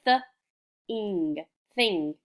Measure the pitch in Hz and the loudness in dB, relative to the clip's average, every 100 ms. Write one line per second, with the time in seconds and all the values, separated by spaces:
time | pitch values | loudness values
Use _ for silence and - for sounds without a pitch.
0 | - 254 254 _ _ _ _ _ _ 226 | 4 2 0 _ _ _ _ _ _ -6
1 | 208 190 156 151 160 _ _ - 240 185 | -4 -2 -2 -4 -8 _ _ 0 2 2
2 | 151 156 | -2 -6